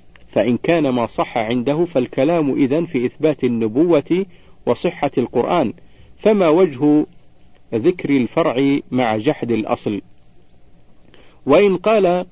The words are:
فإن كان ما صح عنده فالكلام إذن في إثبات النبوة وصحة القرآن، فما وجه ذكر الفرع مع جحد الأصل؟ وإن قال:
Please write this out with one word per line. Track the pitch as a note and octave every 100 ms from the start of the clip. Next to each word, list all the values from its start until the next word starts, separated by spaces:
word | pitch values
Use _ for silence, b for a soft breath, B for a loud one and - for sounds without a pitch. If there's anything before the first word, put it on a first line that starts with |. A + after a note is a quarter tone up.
| - - -
فإن | A#2 G#2+ A#2+
كان | - E3+ C#3+
ما | B2 A2+
صح | - E3 A#2+
عنده | A2 B2 B2 D3 E3+
فالكلام | C3+ B2 - C#3 E3+ C#3+
إذن | C3 C3 D3 E3+
في | C3 B2
إثبات | - D#3 C#3+
النبوة | B2+ A#2 A2 A#2+ F3 D#3 - F3 G3 b b b -
وصحة | A#2+ F3 - C#3+ -
القرآن، | A#2 B2+ A#2+ F3 A#2 - b b b -
فما | G#3 G#3+ E3+
وجه | D#3+ F3+ B2 D3 D3+ - - - - - - -
ذكر | A2+ C#3 F3+ D3
الفرع | C#3 A#2 - D#3+ A#2+ C#3 C#3+ -
مع | B2 A#2+ A2
جحد | A#2+ D3 A#2
الأصل؟ | A2+ G#2 A#2 - G2+ - - - - - - - - - - - b b b -
وإن | D3+ G3+ F3+
قال: | G#3 A3 F#3 F3+ F3+